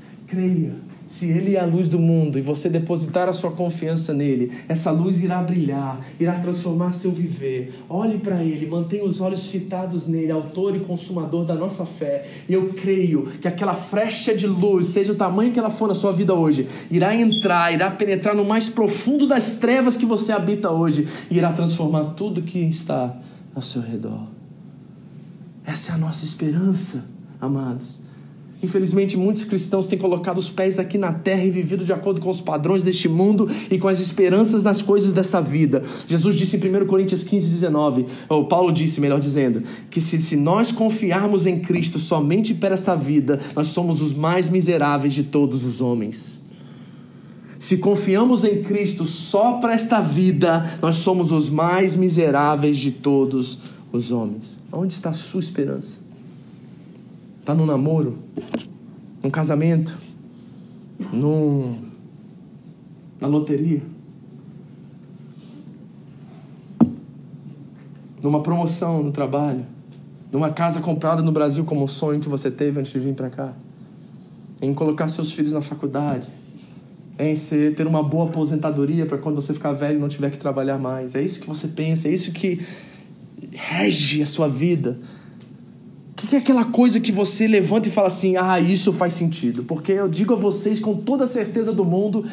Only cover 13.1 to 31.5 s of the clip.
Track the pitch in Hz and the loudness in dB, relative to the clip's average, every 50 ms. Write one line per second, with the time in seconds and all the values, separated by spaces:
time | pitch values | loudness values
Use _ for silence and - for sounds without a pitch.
13.1 | 156 139 127 - - - - 175 175 - 202 190 175 - - - - 202 220 226 | 2 2 0 -2 -6 -6 -4 -4 -4 -2 -2 -2 -2 -4 -4 -4 -2 0 0 0
14.1 | - - - 247 214 185 190 208 190 175 180 208 196 180 170 170 - 202 196 202 | -2 -2 0 0 0 0 0 0 2 2 2 4 4 4 2 2 2 2 2 2
15.1 | 208 208 202 180 175 202 226 247 233 247 220 214 220 - 226 208 190 - - 202 | 2 0 0 0 2 2 2 2 2 2 0 0 0 0 0 0 0 2 2 2
16.1 | 185 170 202 175 185 170 160 156 147 131 127 - - - - - 165 175 175 196 | 2 2 2 4 4 4 4 4 4 2 0 -4 -6 -12 -6 0 2 2 4 4
17.1 | 214 233 233 220 - - - 190 175 175 170 170 170 160 180 190 185 - 208 202 | 4 4 4 4 4 2 2 2 4 4 4 2 2 2 0 0 0 0 0 0
18.1 | 196 190 - 208 208 208 202 202 214 226 220 226 - - 220 196 - - - 240 | 0 2 2 2 2 2 2 2 2 2 0 0 0 2 2 2 0 -2 0 0
19.1 | 285 294 277 254 277 247 220 - - - - 233 247 262 247 254 240 - - 226 | 2 4 4 4 4 4 2 0 -2 0 2 4 4 4 4 4 2 2 2 2
20.1 | 226 202 - - 214 202 175 180 208 202 - 180 165 160 170 165 147 147 151 - | 2 2 0 0 0 0 0 0 0 0 0 0 2 2 2 2 2 2 0 -2
21.1 | - - - - 170 175 170 170 165 180 170 160 - - 160 151 156 151 151 151 | -4 -10 -4 0 2 2 2 2 2 2 0 0 0 0 0 0 2 0 0 -2
22.1 | - - 196 208 180 170 165 165 - 180 170 160 160 - - - 143 135 127 123 | -4 -6 -6 -4 -4 -4 -6 -4 -2 -2 0 0 -2 -2 -4 -4 -4 -2 -2 -4
23.1 | 123 - - - - - - - - - 123 - - 127 117 113 117 113 113 110 | -6 -10 -14 -18 -20 -20 -20 -14 -12 -12 -10 -8 -6 -8 -6 -6 -6 -6 -6 -8
24.1 | 110 110 110 107 - - - - - - - - - - - - - - - - | -8 -8 -10 -12 -16 -18 -20 -20 -20 -20 -20 -20 -20 -20 -20 -20 -20 -20 -20 -20
25.1 | - - - - - - - - - - - - 156 - - - 170 160 160 160 | -20 -20 -20 -20 -20 -20 -20 -20 -20 -14 -10 -10 -8 -8 -6 -4 -2 -2 -2 -2
26.1 | 156 - 156 151 - - 160 151 147 170 190 196 180 - - - - 123 - - | -4 -6 -6 -8 -6 -4 -2 -2 0 2 2 2 0 0 -2 -6 -8 -10 -12 -12
27.1 | - - - - - - 127 135 139 135 135 127 120 127 - - - - - - | -18 -20 -20 -20 -14 -8 -4 -4 -2 -2 -4 -4 -6 -8 -10 -14 -18 -20 -20 -20
28.1 | - - - - - - - - - - - 180 180 196 190 165 175 196 196 190 | -20 -20 -20 -20 -20 -20 -20 -20 -12 -8 -6 -2 0 0 0 2 2 2 2 2
29.1 | - 185 185 202 214 214 - - 202 185 165 - - 196 185 - 220 185 185 190 | 2 0 2 2 0 0 -2 -4 -4 -4 -2 0 -2 -2 0 0 -2 -2 0 0
30.1 | 180 170 175 185 180 185 180 - - - 190 196 190 185 180 180 - 208 196 175 | 0 0 -2 -2 -4 -4 -4 -4 -4 -2 0 0 0 -2 -2 -2 -2 -2 -2 -2
31.1 | 165 165 165 190 190 190 185 190 | -2 -2 -2 0 0 2 2 0